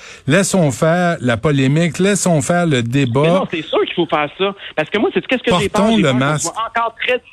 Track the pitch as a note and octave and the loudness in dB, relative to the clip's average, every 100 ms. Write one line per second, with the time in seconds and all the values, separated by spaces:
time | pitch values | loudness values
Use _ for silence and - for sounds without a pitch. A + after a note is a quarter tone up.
0 | - - - F3 F#3+ F#3+ D3+ A#2 D#3+ F3 | -18 -10 0 2 2 2 0 2 0 2
1 | F3 E3 B2 A2+ D#3 C#3 C3 D3+ E3+ D3+ | 0 0 -2 0 0 2 2 2 0 0
2 | F#3+ G3+ F#3 D#3 - F3 E3+ B2+ A#2 C#3 | 0 2 2 0 2 0 2 0 0 0
3 | B2+ B2+ D#3+ F#3 F3 E3 - D4 F#4 - | 0 2 2 2 0 -6 -4 -2 -2 -2
4 | E3 D#3 D3 - G3 F#3+ - - D3+ G#3 | -2 -2 -4 -4 -4 -4 -10 -6 -4 -2
5 | F4+ - - B3 A#3+ F3 F#3 G#3 G#3+ A3+ | 0 -2 -2 -2 0 0 0 0 2 4
6 | D3+ B2+ C#3 D3+ E3 G#3+ A3+ A#3 A3+ - | 2 2 0 0 -4 -6 -4 -2 -4 -4
7 | - B3 - | -4 -4 -6